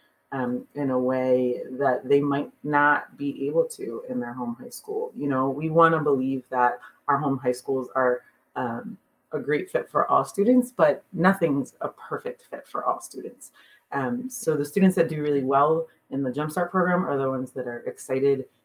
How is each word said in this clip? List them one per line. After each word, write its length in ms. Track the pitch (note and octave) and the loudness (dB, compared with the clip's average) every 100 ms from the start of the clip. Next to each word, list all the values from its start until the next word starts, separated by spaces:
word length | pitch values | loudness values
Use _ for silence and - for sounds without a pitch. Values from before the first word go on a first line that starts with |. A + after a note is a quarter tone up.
| _ _ - | _ _ -10
um, 340 | C3+ B2 B2 - | -4 -2 -4 -6
in 160 | C#3+ C#3 | -6 -2
a 80 | B2+ | 0
way 640 | B2+ C3 B2+ B2+ B2+ B2 - B2+ | 0 0 2 2 2 -2 -6 -2
that 300 | C#3 B2+ B2+ | 0 0 2
they 120 | C#3+ | 2
might 300 | C#3+ C#3+ C#3+ _ | 4 -2 -4 _
not 520 | D3 D3 D3 C#3+ - - | -2 2 4 4 -2 -8
be 300 | C#3+ C3 C#3 | -8 -4 -2
able 180 | D#3 | 0
to 380 | - - A2+ A2+ - | 0 -2 -10 -8 -6
in 100 | B2 | -6
their 140 | A#2+ | -6
home 240 | B2+ A#2+ A#2 | -6 -8 -8
high 120 | - | -12
school. 420 | - - A2+ - | -14 -8 -6 -6
You 140 | - C#3+ | -6 -2
know, 220 | C3+ C3+ | 0 0
we 200 | C3+ D#3+ | -2 0
wanna 300 | D#3+ E3 D#3+ | 6 6 6
believe 420 | D3+ C#3 C3 C3+ - | 2 0 0 -4 -4
that 300 | B2+ B2 - - _ - | 2 2 0 -12 _ -2
our 120 | C#3 | 0
home 200 | D3 C3 | 0 -2
high 140 | B2+ | -2
schools 360 | B2 - C3 B2 | -4 -2 -4 -2
are, 280 | C3+ B2+ B2 _ _ _ - | 0 0 0 _ _ _ -6
um, 400 | B2 A#2 - - _ _ _ | -6 -6 -10 -14 _ _ _
a 60 | D3+ | -8
great 320 | C3 D3 - | -2 -2 -2
fit 180 | D#3+ - | -4 -2
for 200 | D3+ - | -2 2
all 140 | C3+ | 2
students, 480 | C#3 - G3+ B3+ A#3+ | 0 0 4 4 4
but 320 | - D#3 C#3+ - | 2 2 2 -4
nothing's 640 | - F3+ F#3+ D#3+ C#3 C3 - | 2 2 4 2 0 -2 -6
a 80 | - | -8
perfect 540 | - - D3 B2 - - | -8 -10 -8 -8 -12 -14
fit 160 | - - | -16 -12
for 180 | - | -6
all 160 | - - | -4 -4
students. 520 | - C3 A#2 - - _ - _ - | -6 -12 -14 -14 -20 _ -20 _ -8
Um, 360 | C#3+ B2+ A#2+ B2+ | -4 -4 -4 -6
so 280 | - - D3 | -6 -2 -2
the 80 | |
students 320 | D3 - F#3 F#3 | 0 4 4 6
that 120 | E3 | 0
do 140 | D#3 | 0
really 220 | D3 C#3+ | 0 0
well 420 | C3 C#3 D3 D#3+ E3 _ - | 2 4 4 2 -2 _ -8
in 120 | C#3 | -4
the 80 | C3 | -2
Jumpstart 400 | B2+ D3+ F#3 F3 | -2 -4 -2 -2
program 340 | F#3+ F3 F3+ | 0 2 2
are 140 | F#3 C#3 | 0 0
the 100 | C3+ | -2
ones 240 | C3 B2+ | -2 -6
that 160 | C3+ B2 | -8 -8
are 160 | A#2+ B2 | -8 -10
excited 600 | - - C3 C#3 C3+ B2+ _ | -10 -4 0 2 0 -2 _